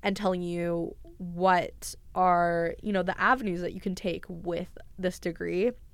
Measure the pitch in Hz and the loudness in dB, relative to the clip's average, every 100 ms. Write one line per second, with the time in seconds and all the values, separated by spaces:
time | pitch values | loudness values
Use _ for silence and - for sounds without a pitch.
0 | 202 196 202 185 175 175 170 170 170 - | -2 0 0 0 -2 -2 0 0 -2 -8
1 | 339 - 175 170 185 180 - - - - | -16 -12 -8 2 4 4 2 -6 -14 -14
2 | - 185 185 175 170 170 170 - 214 196 | -6 2 4 6 4 2 0 -2 -2 0
3 | 180 - 202 254 214 175 175 185 202 185 | 0 2 4 4 0 -2 -4 -4 -6 -4
4 | 190 165 - 170 175 170 180 - - - | -4 -4 -8 -10 -4 -4 -6 -10 -16 -4
5 | 185 - 175 165 175 175 226 247 - | -4 -2 -6 -4 -4 0 0 -2 -12